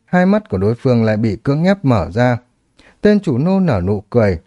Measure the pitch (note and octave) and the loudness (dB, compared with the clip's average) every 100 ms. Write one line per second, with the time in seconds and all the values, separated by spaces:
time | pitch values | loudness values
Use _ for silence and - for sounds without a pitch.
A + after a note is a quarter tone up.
0 | _ F3+ F#3 G#3 - F#2 G2+ A#2+ C3+ A#2 | _ 0 2 0 -2 -2 -2 -2 0 0
1 | A2 G#2+ A2+ F#2+ - C#3+ F3 G3 C#3 A2+ | 0 0 -2 -4 -4 -2 0 0 0 0
2 | E2 F#2+ B2 A#2+ _ _ _ _ _ _ | -2 -2 0 -2 _ _ _ _ _ _
3 | G#3 G#3 G3 B2 E3 G3 F3+ G#2 F2 G2+ | 2 2 0 -2 0 0 0 0 -2 -4
4 | - A#2+ G#2 E2+ | -2 0 0 -2